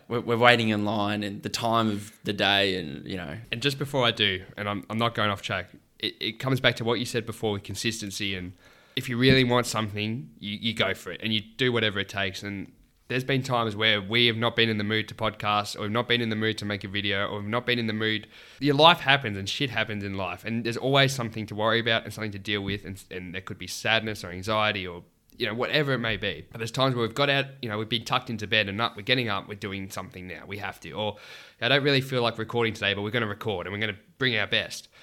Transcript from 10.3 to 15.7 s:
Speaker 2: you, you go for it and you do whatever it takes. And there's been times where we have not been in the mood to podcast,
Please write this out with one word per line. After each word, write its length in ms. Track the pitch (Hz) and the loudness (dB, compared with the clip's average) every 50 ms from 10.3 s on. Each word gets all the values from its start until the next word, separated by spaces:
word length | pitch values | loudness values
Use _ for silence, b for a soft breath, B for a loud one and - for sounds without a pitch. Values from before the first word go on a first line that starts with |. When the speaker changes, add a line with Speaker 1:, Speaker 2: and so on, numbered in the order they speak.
| - - | -14 -12
Speaker 2:
you, 180 | - 101 104 - | -8 -8 -6 -4
you 140 | - 113 110 | -4 -2 0
go 200 | - 104 95 92 | 0 0 0 0
for 160 | - - 92 | -4 -6 -10
it 100 | 85 - - | -10 -6 -2
and 100 | 110 110 | -2 0
you 80 | 107 101 - - | -2 -2 -4 -4
do 160 | - 131 127 | 0 0 2
whatever 260 | 117 113 110 107 98 101 | 2 2 2 2 0 0
it 100 | 98 - | -4 -4
takes. 360 | - 98 98 95 90 - 104 | -2 -4 -2 -2 -4 -6 -8
And 260 | 101 101 98 - - - _ _ _ _ _ _ - | -6 -6 -6 -8 -10 -14 _ _ _ _ _ _ -4
there's 160 | 123 127 127 | -4 -2 0
been 180 | 139 135 135 | 0 0 0
times 320 | 127 131 127 120 117 110 101 | 0 0 0 0 0 0 0
where 260 | 104 110 110 104 104 | 2 4 4 4 4
we 260 | 95 95 113 120 120 | 2 2 4 4 6
have 100 | 117 110 | 6 4
not 180 | 113 120 117 - | 4 0 2 4
been 140 | 120 113 113 | 4 4 4
in 100 | 110 104 | 2 0
the 60 | 104 | 0
mood 240 | 104 110 107 107 - | 0 0 -2 -2 -4
to 60 | - | -6
podcast, 600 | - 110 110 104 - - 104 104 104 101 - | -4 -4 -4 -2 -2 0 2 2 2 0 -2